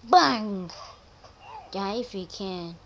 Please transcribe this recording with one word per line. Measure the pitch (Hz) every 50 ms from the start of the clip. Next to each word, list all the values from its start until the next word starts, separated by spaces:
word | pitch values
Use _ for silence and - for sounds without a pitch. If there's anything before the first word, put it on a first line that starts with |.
| -
Bang! | 226 294 359 330 277 269 226 214 214 202 190 180 165 - - - - - - - - - - - - - - - - - - - -
Die | - 190 196 196 208
if | 233 240 240 -
you | 196 185
can. | 175 - - 202 190 185 180 170 170 170 165 -